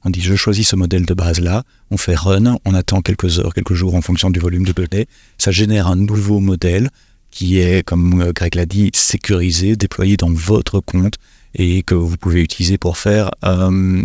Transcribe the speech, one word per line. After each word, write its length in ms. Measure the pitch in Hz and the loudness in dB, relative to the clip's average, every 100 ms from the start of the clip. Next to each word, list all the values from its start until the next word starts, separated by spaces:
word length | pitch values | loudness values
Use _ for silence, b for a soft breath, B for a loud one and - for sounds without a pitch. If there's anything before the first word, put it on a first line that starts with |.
| 92 | -4
on 20 | |
dit, « 120 | 90 | -2
Je 140 | 92 98 | 0 0
choisis 340 | 110 101 107 | 0 0 0
ce 60 | 95 | 0
modèle 280 | 87 92 | 0 0
de 80 | 90 | 0
base-là », 520 | 92 87 85 85 104 - b b | 0 0 0 0 -2 -4 b b
on 80 | 104 | -6
fait 160 | - | -2
run, 420 | 82 95 98 120 120 | 0 2 2 2 0
on 80 | 95 | 0
attend 300 | 95 - 98 | 0 2 0
quelques 380 | - 95 90 82 | 0 -2 0 0
heures, 120 | 90 | -2
quelques 220 | 87 - | -4 -2
jours 200 | 87 92 | -2 0
en 60 | 87 | 0
fonction 300 | - 90 95 | 0 0 0
du 100 | 87 | 0
volume 240 | 87 87 | 0 0
de 80 | 92 | 0
données, 340 | 90 87 98 113 b b b | -2 -2 -4 -4 b b b
ça 140 | - | -2
génère 380 | 92 107 104 87 | 0 2 2 2
un 80 | 90 | 2
nouveau 440 | 104 107 101 104 | 0 0 0 2
modèle 480 | 95 90 90 92 131 b b b b | 2 0 0 0 -2 b b b b
qui 260 | - 90 92 | -6 0 2
est, 220 | 87 92 | 2 2
comme, 380 | - 87 87 90 | 0 0 2 2
euh, 120 | 87 | 0
Greg 200 | - 87 | -2 -2
l'a 120 | 87 85 | -2 -2
dit, 240 | 98 101 | 0 0
sécurisé, 840 | - - - - 92 90 82 95 | 0 -2 -2 -2 0 0 0 0
déployé 440 | 110 98 - 95 101 | 0 -4 -2 0 2
dans 120 | 85 | 2
votre 500 | 82 82 107 - 98 | 0 2 0 0 -4
compte 340 | - 90 98 - b b b | -2 0 0 -2 b b b
et 280 | - 87 92 | -2 0 0
que 120 | - | 0
vous 240 | 87 85 87 | 0 0 -2
pouvez 240 | 90 87 | 0 0
utiliser 340 | 80 - 87 98 | 0 -2 -2 0
pour 220 | 90 87 | -2 -2
faire, 320 | 104 104 98 - | 0 0 0 -4
euh, 600 | 92 92 95 95 92 92 | -2 0 2 2 0 0